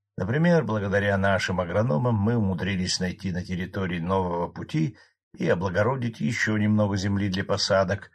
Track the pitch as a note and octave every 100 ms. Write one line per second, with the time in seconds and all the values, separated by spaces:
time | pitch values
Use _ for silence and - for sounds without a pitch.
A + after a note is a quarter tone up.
0 | _ - G2 C#3+ E3+ E3 A2 G#2+ G2 G2+
1 | G2+ G2 G2 F#2 - F#2 E2+ F#2+ A#2+ D3
2 | B2 A2 G#2 A#2+ G2 E2+ F2+ F#2+ F2 -
3 | F#2 - G2 F2+ F2+ F2+ F#2 G2+ F#2 F2
4 | E2+ F#2+ F2+ E2+ E2+ - - D#3 D3+ -
5 | - _ _ - E3+ F#2 F#2+ G2 G#2 C3+
6 | A#2+ - C3 A#2 A2 G#2+ G#2 G#2+ G#2 G2+
7 | G2+ G2+ G2+ F#2+ F2+ F#2+ - G2 F#2 G2
8 | -